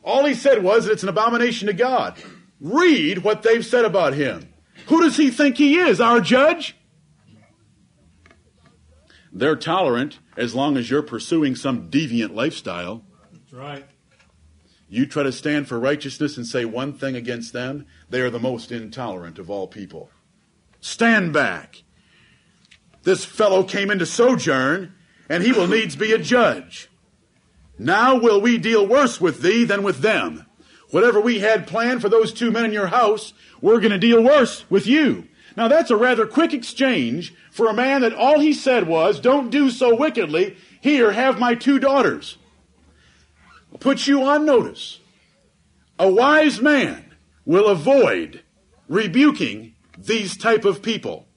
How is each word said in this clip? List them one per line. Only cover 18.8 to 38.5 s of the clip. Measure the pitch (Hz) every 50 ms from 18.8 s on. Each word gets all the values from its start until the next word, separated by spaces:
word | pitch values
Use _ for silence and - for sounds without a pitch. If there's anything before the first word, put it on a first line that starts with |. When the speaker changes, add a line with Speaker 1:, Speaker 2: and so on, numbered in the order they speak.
| 110 101 - 135 123 110 95 90 85 85 80 101
Speaker 1:
of | 90 85
all | 101 101 95 -
people. | - 107 98 90 - 78 71 _ _ _ _ _ _ _ _ _ _ _ _ _ _ _
Stand | - - - - 226 233 226 214 185 170
back. | 147 151 131 104 90 78 - _ - - _ _ _ _ _ _ _ _ _ _ _ _ _ _ _ _ _ _ _ _ _ _ _ _ _
This | 175 190 185 -
fellow | - - - 220 202 190 190
came | 185 190 - 202 196 196
into | 208 190 165
sojourn, | 156 - - 233 247 - - - 160 139 131 127 139 160 196 185 - _ _ _ _ _ _ _ -
and | 151 175 185
he | 240
will | 262 220 175 180
needs | 208 226 220 - 139
be | - 220 214
a | 220 233
judge. | 160 - 247 247 226 160 113 90 82 - - - - _ _ _ _ _ _ _ _ _ _ _ _ _ _ _ _ _ _ -
Now | 107 143 185 214 233 262 262
will | 247 226 233 208 202
we | 202 240 233 220
deal | 160 220 226 214 196
worse | 196 240 285 277 233 - -
with | 175 170 147 -
thee | 131 180 214 233 233
than | 180 202 202 196
with | 202 165 127
them. | 139 220 208 156 98 82 78 76 - _ _ _ _ _ _ _ _ _
Whatever | - 170 226 247 202 208
we | 214 247 233 202
had | 196 214 220 208 -
planned | - 160 220 233 240 262 240
for | 214 202
those | 214 226 220 - -
two | - 240 233
men | 202 233 233
in | 226
your | 214 214 196 175
house, | 185 247 233 208 220 208 - - _ _ _ _ _ -
we're | - 190 226 233
gonna | 196 220 208
deal | 190 202 233 233 226
worse | 226 254 302 294 247 - - - - _
with | 165 196 -
you. | 202 269 320 302 247 113 90 - _ _ _ _ - -
Now | 202 233 226
that's | 285 330 302 -
a | 240
rather | 208 240 254 247 214 220
quick | - - 277 330 330
exchange | 302 247 - - - - 269 262 240 170 123 117 123 165 170 - - _ _ _
for | _ - 226 220
a | 202
man | 220 247 269 277 277
that | 247 226
all | 226 - 226 262 302 294
he | 294 311